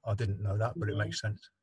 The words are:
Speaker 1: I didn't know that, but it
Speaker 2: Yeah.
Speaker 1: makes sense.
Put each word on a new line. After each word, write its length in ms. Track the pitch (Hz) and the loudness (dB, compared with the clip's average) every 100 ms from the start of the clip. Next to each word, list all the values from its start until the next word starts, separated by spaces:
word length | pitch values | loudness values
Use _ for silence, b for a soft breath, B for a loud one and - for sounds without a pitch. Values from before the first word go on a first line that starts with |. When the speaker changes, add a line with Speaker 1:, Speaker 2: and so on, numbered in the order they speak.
| 113 | 0
Speaker 1:
I 80 | |
didn't 280 | 104 113 101 | 2 2 2
know 140 | 101 101 | 0 2
that, 160 | 117 - | 0 0
but 120 | 107 | -2
it 40 | 101 | 0
Speaker 2:
Yeah. 60 | |
Speaker 1:
makes 160 | 101 85 | -2 -2
sense. 300 | 110 107 - _ | -4 -6 -10 _